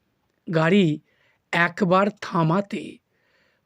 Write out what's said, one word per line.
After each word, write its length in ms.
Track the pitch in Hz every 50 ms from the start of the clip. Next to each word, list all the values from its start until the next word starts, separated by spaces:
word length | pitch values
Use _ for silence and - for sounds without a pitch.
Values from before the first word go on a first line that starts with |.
| _ _ _ _ _ _ _ _ - - 160
"গাড়ি 440 | 160 160 165 196 208 180 151 151 156 _ _ _ _ _ _ _ _ _ -
একবার 540 | - 170 170 170 170 - 208 170 185 190 202 208 - -
থামাতে। 760 | - - 196 170 160 156 170 202 202 - 226 - - - - _ _ _ _ _ _ _ _ _ _ _ _ _ _